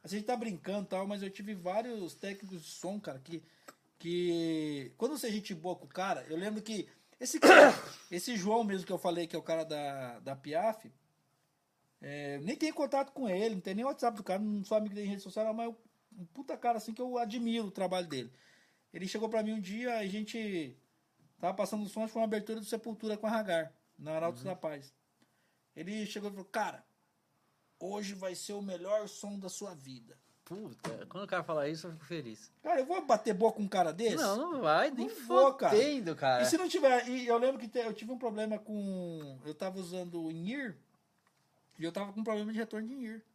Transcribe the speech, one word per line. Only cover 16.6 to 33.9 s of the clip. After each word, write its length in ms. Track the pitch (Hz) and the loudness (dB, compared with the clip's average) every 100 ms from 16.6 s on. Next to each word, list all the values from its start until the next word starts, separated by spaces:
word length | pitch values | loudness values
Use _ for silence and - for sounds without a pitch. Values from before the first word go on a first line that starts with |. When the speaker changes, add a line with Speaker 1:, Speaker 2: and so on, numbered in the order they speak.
| 240 226 | 0 0
Speaker 1:
assim, 160 | 226 | -2
que 80 | 220 | -6
eu 160 | 254 247 | -4 -2
admiro 480 | 233 240 233 233 208 | -2 -2 0 0 -2
o 40 | |
trabalho 360 | 190 185 185 175 | -2 -2 -2 -2
dele. 260 | 139 - - - - _ _ _ | -6 -8 -16 -20 -20 _ _ _
Ele 120 | 170 185 | -10 -6
chegou 220 | 208 214 | -4 0
pra 140 | 226 | 0
mim 100 | 214 | 0
um 80 | 220 | -4
dia, 380 | 185 220 247 233 | -4 -4 -2 -2
a 80 | 196 | -2
gente 720 | 208 214 233 214 180 147 - _ _ _ _ _ _ | -4 -6 -6 -4 -4 -4 -10 _ _ _ _ _ _
tava 160 | 175 | -4
passando 300 | 196 196 214 | -2 -2 -2
o 40 | 202 | -4
som, 120 | 220 | -6
acho 60 | 220 | -4
que 40 | |
foi 80 | 220 | 0
uma 40 | 226 | 0
abertura 320 | 214 214 226 | 0 -4 -8
do 40 | |
Sepultura 520 | 202 226 226 214 220 208 | -6 -6 -6 -8 -6 -2
com 100 | 214 | 0
a 40 | |
Hagar, 420 | 220 202 165 160 _ _ - | 0 2 0 0 _ _ -14
na 140 | 147 | -6
Arautos 280 | 160 165 123 | -2 -2 -4
Speaker 2:
Uhum. 60 | 135 | -8
Speaker 1:
da 80 | 180 | -6
Paz. 380 | 160 143 135 _ _ _ _ _ _ _ _ - | -6 -8 -14 _ _ _ _ _ _ _ _ -14
Ele 300 | 170 214 208 | -8 -6 -6
chegou 220 | 208 202 | -6 -8
e 40 | |
falou, 140 | 196 185 | -10 -4
"Cara, 380 | 226 190 - _ _ _ _ _ _ _ _ _ _ | -2 -2 -4 _ _ _ _ _ _ _ _ _ _
hoje 360 | 175 202 196 | -6 -4 -6
vai 200 | 196 185 | -6 -6
ser 180 | 175 - | -6 -8
o 80 | 202 | -6
melhor 460 | 196 180 185 214 208 | -6 -6 0 0 0
som 300 | - 208 202 | -10 -10 -8
da 100 | 185 | -8
sua 260 | - 202 | -8 -10
vida." 420 | 165 131 127 113 - _ _ | -12 -16 -16 -18 -20 _ _
Speaker 2:
Puta, 600 | - 185 202 113 - 110 - | -12 -10 -10 -10 -10 -10 -10
quando 160 | 185 | -10
o 20 | 202 | -4
cara 160 | 185 | -4
fala 240 | 156 156 143 | 0 0 0
isso, 180 | 160 175 | -4 -10
eu 40 | |
fico 120 | 160 - | -14 -10
feliz. 440 | 170 120 110 - _ | -8 -8 -14 -20 _
Speaker 1:
Cara, 180 | 311 339 | 0 2
eu 60 | 262 | 2
vou 180 | 370 | -2
bater 300 | 285 214 226 | 4 4 4
boca 240 | 190 226 220 | 4 4 4
com 40 | |
um 40 | 196 | 0
cara 240 | 196 165 | 2 2